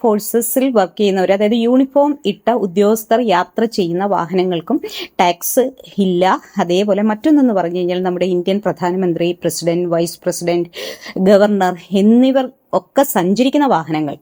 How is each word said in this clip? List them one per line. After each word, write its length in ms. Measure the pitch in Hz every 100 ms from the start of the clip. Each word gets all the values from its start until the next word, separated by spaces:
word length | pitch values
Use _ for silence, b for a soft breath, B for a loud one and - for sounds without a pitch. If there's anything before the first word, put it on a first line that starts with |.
ഫോഴ്സസിൽ 680 | 233 208 - 233 226 269 269
വർക്ക് 300 | 220 180 -
ചെയ്യുന്നവർ, 340 | 202 190 185
അതായത് 220 | 196 208 233
യൂണിഫോം 640 | 233 262 269 285 285 285 -
ഇട്ട 260 | 170 -
ഉദ്യോഗസ്ഥർ 720 | 233 202 175 202 220 - 226
യാത്ര 440 | 233 175 180 - 220
ചെയ്യുന്ന 400 | 220 170 175 202
വാഹനങ്ങൾക്കും 760 | 175 170 185 185 165 170 294 427 B 359 -
ടാക്സ് 520 | 175 170 - 262 262 - - -
ഇല്ല. 440 | 190 175 185 285 - 202
അതേപോലെ 420 | 175 180 208 196
മറ്റൊന്നെന്ന് 520 | 214 214 311 294 254
പറഞ്ഞു 240 | 190 170 180
കഴിഞ്ഞാൽ 260 | 175 180
നമ്മുടെ 220 | 185 180 185
ഇന്ത്യൻ 340 | 180 180 202
പ്രധാനമന്ത്രി, 800 | 190 - 180 185 180 165 170 175
പ്രസിഡന്റ്, 460 | 170 - 165 170 175
വൈസ് 300 | 165 170 -
പ്രസിഡന്റ്, 500 | 180 170 170 175 170 B B B B -
ഗവർണർ 580 | 190 196 208 202 180 180 -
എന്നിവർ 580 | 190 208 240 262 262 254 - _
ഒക്കെ 300 | 180 - 269
സഞ്ചരിക്കുന്ന 640 | 277 190 180 202 254 294 277
വാഹനങ്ങൾ, 500 | 165 160 156 147 -